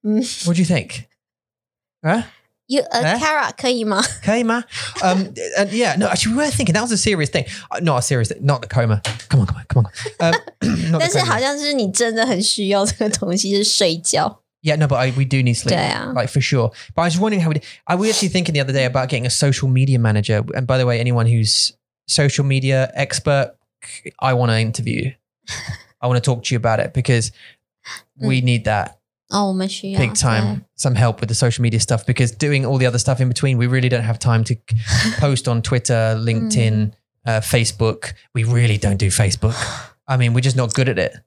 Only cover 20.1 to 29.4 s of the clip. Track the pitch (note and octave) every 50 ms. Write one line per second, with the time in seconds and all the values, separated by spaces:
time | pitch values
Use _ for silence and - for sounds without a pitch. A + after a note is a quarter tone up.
20.1 | G#2+ G#2+ G#2 - A2 G#2 A2 - - - C3 A#2+ C3 C3 B2+ B2 A#2+ A#2 A#2 B2
21.1 | B2 A#2+ A#2 A2+ A#2 A#2 A2 G#2 - - - - - _ _ _ _ _ _ -
22.1 | - - D3 C#3+ - - C#3+ C#3 C3+ C3 C3 C3+ C3+ C3 C3 C3 - - C#3 C3+
23.1 | - - - D#3 C#3+ C#3 C3 - - _ _ _ _ _ - - - - _ -
24.1 | _ - - C3+ B2+ B2 B2 A#2 A2+ A2+ A2 A2 A2+ - A2 - A2+ - - C3+
25.1 | - _ _ _ _ _ _ - - - - - - - - _ _ _ - B2
26.1 | B2 B2 - - B2 A#2 - - C3 A#2 A2 A#2 A2+ A2 A2 - - C3+ B2 -
27.1 | B2+ A#2 A2+ A2+ - _ - - - _ _ _ _ _ _ - - - - _
28.1 | _ C#3 C3 C3+ C3 B2+ B2 B2+ B2 A#2 G#2+ G#2+ G#2+ G2+ F2+ - - _ _ _
29.1 | _ _ _ _ - G3+